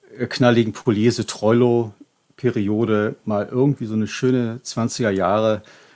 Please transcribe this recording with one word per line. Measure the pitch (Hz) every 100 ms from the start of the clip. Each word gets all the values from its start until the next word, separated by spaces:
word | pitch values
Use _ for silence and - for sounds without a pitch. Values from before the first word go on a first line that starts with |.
| _ 110
äh, | 120
knalligen | - 123 117 113
Pugliese-Troilo-Periode | - - 104 117 113 107 - 107 120 123 120 110 104 - _ _ _ 123 117 101 107 113 107 107 139 -
mal | 104 104
irgendwie | 127 139 139 117
so |
eine | 110 104
schöne | - 127 127 117 113
zwanziger | - - 117 - 117
Jahre | 95 90 104 110 107 - - _